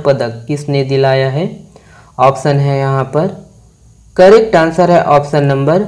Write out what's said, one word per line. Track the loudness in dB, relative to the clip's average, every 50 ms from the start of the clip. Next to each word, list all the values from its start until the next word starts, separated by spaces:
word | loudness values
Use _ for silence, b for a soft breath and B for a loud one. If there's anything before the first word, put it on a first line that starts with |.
| 0
पदक | -2 -2 0 -2 -6 -8 -10 -10 -8
किसने | -8 -8 -6 -4 -4 -2 -2
दिलाया | -2 -2 0 0 0 0 0 -2 -2
है? | -2 -4 -6 -6 -8 -12 -18 b b b b b b b b b b 0
ऑप्शन | 0 0 0 0 -2 -2 0 0
है | 0 -2 -2 -2
यहाँ | -2 -2 -2 -4 -4
पर, | -4 -4 -4 -4 -4 -6 -10 -16 -20 _ _ _ _ _ _ _ -20 _ _ _ _ _
करेक्ट | 2 6 6 6 6 4 4 2
आंसर | 0 0 0 0 0 0 2
है | 2 2 2
ऑप्शन | 2 2 0 0 0 -2 -2 0
नंबर | 0 0 0 0 0 0 0 -2